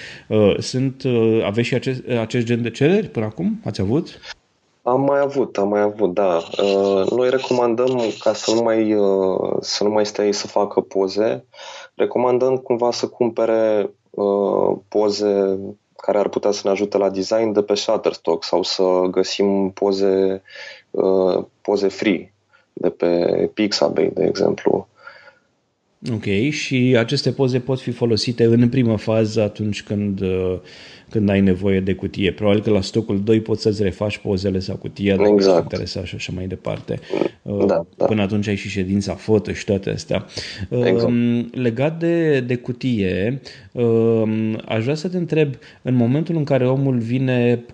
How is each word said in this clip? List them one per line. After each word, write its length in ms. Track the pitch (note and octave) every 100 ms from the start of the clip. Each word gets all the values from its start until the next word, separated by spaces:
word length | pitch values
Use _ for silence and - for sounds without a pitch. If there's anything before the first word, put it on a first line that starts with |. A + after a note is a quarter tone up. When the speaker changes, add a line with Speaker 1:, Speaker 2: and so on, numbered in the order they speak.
| - - -
Speaker 1:
Uh, 280 | G#2+ G#2 -
sunt, 440 | A#2 B2+ C3+ C3
uh, 380 | C3 A#2+ A2+ A2 F#2
aveți 220 | G#2 A#2+
și 60 |
acest, 280 | B2+ C3 B2+ - A#2+
acest 260 | A2+ B2+ A#2
gen 160 | A#2+
de 80 | A#2
cereri 380 | - C#3 G3+ F3+
până 180 | - A2
acum? 340 | - F#3 A3 -
Ați 160 | -
avut? 380 | F#2+ B2+ - - - - _ _ _ _
Speaker 2:
Am 200 | A#2+ B2+
mai 180 | C#3 C#3+
avut, 380 | C#3 C3+ A2 -
am 100 | G2
mai 120 | G#2
avut, 320 | G#2 G#2 G2
da. 300 | F2+ G2 E2+ E2+ -
Uh, 480 | G2+ G2 G2 G2 F#2+
noi 180 | A#2 B2+
recomandăm, 720 | C3 - B2 A#2+ A#2 B2+ B2+ A2+ -
ca 140 | -
să 200 | G#2 -
nu 80 | A2+
mai, 320 | A#2 A2+ A2
uh, 640 | G#2+ G2 G2 F#2+ F#2 - -
să 240 | - -
nu 60 | G#2
mai 160 | G#2+ G#2
stea 200 | - G#2
ei 80 |
să 140 | G2+ G#2
facă 340 | - G2+ -
poze, 600 | F#2 G2 F#2+ G2 A2 B2+ - - - - - -
recomandăm 600 | - - B2 B2 B2+ B2+
cumva 360 | - A#2+ A#2+
să 160 | A#2+ A#2
cumpere, 840 | - A#2+ A2+ A2+ A2+ A2 G#2+ G2 - _
uh, 680 | - G2+ G2+ G2 G2 F#2+ G2 -
poze 680 | G#2 G#2 G#2 G#2 G2+ G2 F#2+ G2 G#2 _ -
care 200 | - G2+
ar 100 | G2
putea 220 | - G#2
să 100 | G2+
ne 60 | G#2
ajute 280 | G2 G2+ G2
la 120 | G2
design 420 | F#2+ F#2+ A2 A2+
de 100 | G#2
pe 120 | G2+ G2+
Shutterstock 680 | - G#2+ E2+ D#2+ - E2
sau 200 | - F2
să 200 | F#2 - F#2 F#2 F#2
găsim 580 | F#2 F#2 - G2+ G2 F#2+
poze, 680 | F#2+ G2+ G2 G2 F#2+ F#2+ F#2+ - - - - _
uh, 520 | - F#2+ F#2+ F#2 F2+ - _
poze 260 | - G2+ G2
free 460 | - G#2+ E2+ - _ _ _ _
de 160 | - F2
pe 160 | - E2+ F2 F2 F2 F#2
Pixabay, 580 | - G#2 - - - E2+
de 100 | - E2+
exemplu. 640 | E2+ E2+ E2+ - F#2 - _ - - - _ _ _ _ _ _ _ -
Speaker 1:
Ok, 360 | A2 G#2 G2 C3
și 440 | D3 - C3 B2+ B2
aceste 320 | A#2 C#3 C3+
poze 280 | A#2+ C3+ B2+
pot 200 | B2 C3
fi 120 | -
folosite 520 | A#2 A#2+ G#2+ - A#2+
în 260 | A#2 A#2 A#2+
prima 260 | C3 A#2 A2
fază 460 | - A2 A2 A2
atunci 420 | G#2 - G#2+ G2+
când, 380 | - G#2 G#2 G2
uh, 360 | F#2+ F#2 F#2 F2+ - - - - -
când 200 | A2+ G2+
ai 120 | G2
nevoie 380 | G2 F#2 G2 F#2+
de 140 | F#2+
cutie. 380 | F#2 G2 - G2
Probabil 300 | - G#2 G#2
că 80 | G#2+
la 120 | G2+
stocul 400 | F#2+ A#2 A2 G2+
doi 180 | G2+ A2+
poți 200 | G#2+ G#2+
să-ți 220 | A2 G2+
refaci 340 | G2+ F2+ G#2 F#2+
pozele 420 | - F#2+ G2 F#2+
sau 160 | F#2+ F2+
cutia 400 | - - G2 F#2+
dacă 140 | G#2
Speaker 2:
Exact. 260 | G#2 G2 F2
Speaker 1:
ești 60 |
interesat 420 | D#2 F#2 F2+ G2 F#2
și 100 | -
așa 160 | - F2+
mai 120 | F#2
departe. 520 | F#2+ A2 G#2 - A2 - - - -
Uh, 240 | - G2+ G2
Speaker 2:
Da, 200 | F2 E2 -
da. 80 | F#2
Speaker 1:
până 160 | G#2+
atunci 260 | G2 G#2 G#2
ai 80 | G2+
și 140 | G#2
ședința 440 | G2 F#2 G2 F#2+
foto 400 | F2 - G#2+ -
și 120 | F#2 -
toate 240 | G2 G#2
astea. 360 | G#2+ - F#2+ - - - - F#2+
Speaker 2:
Exact. 320 | B2+ A#2+ F#2
Speaker 1:
Um, 480 | A#2 A#2+ A#2+ A#2+ A#2
legat 460 | - B2 A2+ C#3+ E3
de, 400 | E3+ E3+ D#3+ C#3
de 160 | B2 B2
cutie, 840 | - A#2+ C3 A#2 F#2+ F2+ G2+ C3+ - - -
um, 880 | - A#2+ A2+ A2+ A2+ A2 A2 A2 A2 -
aș 180 | A2
vrea 120 | A2+ D#3
să 120 | F#3
te 100 | F3+
întreb, 360 | F3 D#3 D3 B2+ - -
în 140 | - B2+
momentul 400 | A#2 C#3 E3 E3
în 80 |
care 240 | C#3+ C#3 B2
omul 300 | C3+ C#3 B2
vine 640 | A2+ B2+ C3 B2+ A#2+ A#2+ -